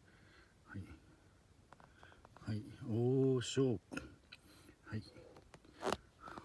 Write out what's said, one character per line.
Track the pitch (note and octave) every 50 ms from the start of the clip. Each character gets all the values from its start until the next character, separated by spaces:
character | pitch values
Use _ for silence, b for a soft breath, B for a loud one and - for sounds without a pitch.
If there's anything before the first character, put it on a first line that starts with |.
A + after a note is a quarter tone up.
| B B B B B B B B B B B B _
は | - -
い。 | G2+ F2 - D#2 - - - - - - - - - _ _ - - - - - B B B B B B B B B B - - - -
は | A2+ A2
い、 | G#2+ A2+ - - - C3+ B2+
王 | G#2+ A#2 A#2+ B2 C3 C3+ C3+ C3+ C3 B2+
将。 | A#2+ - - C3 C3+ C3
は | A2+ F2+ - - - - - - - - - - - - B B B B B B B _ - - G#2+ A2
い。 | - - - - - - - - - - - - - B B B B B - - - - - B B B B B B